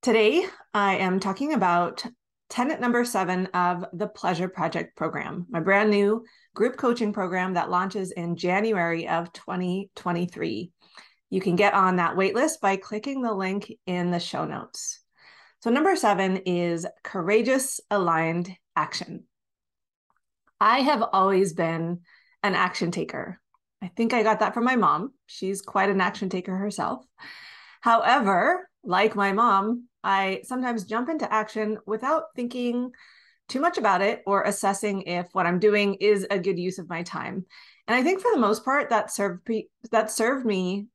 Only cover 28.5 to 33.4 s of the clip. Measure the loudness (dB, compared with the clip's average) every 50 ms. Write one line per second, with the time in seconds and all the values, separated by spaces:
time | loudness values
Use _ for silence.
28.5 | 2 0 -2 -12 _ _ _ 0 2 2 2 2 2 2 0 2 4 4 4 6
29.5 | 4 4 2 2 -2 -4 -6 _ _ _ -2 0 2 2 2 0 -2 -4 -6 -8
30.5 | -6 -4 -2 -2 -4 -4 -4 -4 -4 -4 -2 -2 -4 -4 -4 -2 0 -2 -2 -2
31.5 | -4 -4 -2 -2 -4 -6 -4 -6 -6 -4 0 0 0 0 -2 -4 _ -8 -8 -6
32.5 | -4 -4 -2 -2 -2 -2 -4 -6 -8 -16 -20 -20 -20 -20 _ _ _ _